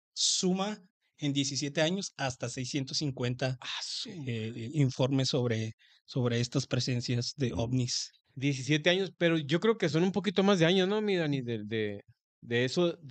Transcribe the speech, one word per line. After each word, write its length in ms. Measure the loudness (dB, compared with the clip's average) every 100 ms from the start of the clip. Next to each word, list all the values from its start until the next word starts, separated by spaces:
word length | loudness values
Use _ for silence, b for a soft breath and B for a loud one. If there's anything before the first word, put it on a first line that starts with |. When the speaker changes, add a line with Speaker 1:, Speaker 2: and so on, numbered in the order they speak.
| _
Speaker 1:
suma 640 | -2 0 2 0 0 -2 -6 -12 _ _ -6
en 140 | -2
diecisiete 480 | 0 -2 -2 -4 0
años 320 | 0 0 -6 -6
hasta 320 | -6 -4 -6
seiscientos 480 | -6 -4 -4 -4 -4
cincuenta, 580 | -4 -2 -2 -2 -4 -4
Speaker 2:
Ah, 60 | -8 -8
su 280 | -8 -8 -8
Speaker 1:
eh, 600 | -8 -6 -6 -6 -8 -4
informes 540 | 2 2 2 2 2 2
sobre, 440 | 0 0 0 -4 -8 b b
sobre 360 | b -2 0 0
estas 260 | 0 -2 -2
presencias 680 | -2 0 -2 -2 -2 -4 -2
de 160 | -2
ovnis. 560 | 0 0 0 0 -4 -8 _ _
Speaker 2:
Diecisiete 560 | -4 -2 -2 0 2 4
años, 220 | 2 0 2
pero 220 | 2 2
yo 220 | 2 2
creo 180 | 2 2
que 100 | 2
son 140 | 4
un 100 | 2
poquito 300 | 2 0 2
más 160 | 4 6
de 80 | 6
años, 200 | 4 4
¿no, 120 | 2
mi 160 | 2 2
Dani? 240 | 2 0
De, 220 | -2 -4
de, 380 | -4 -2 -2 -4 -12 _ _ _
de 220 | -2 2 2
eso, 320 | 2 2 0 -10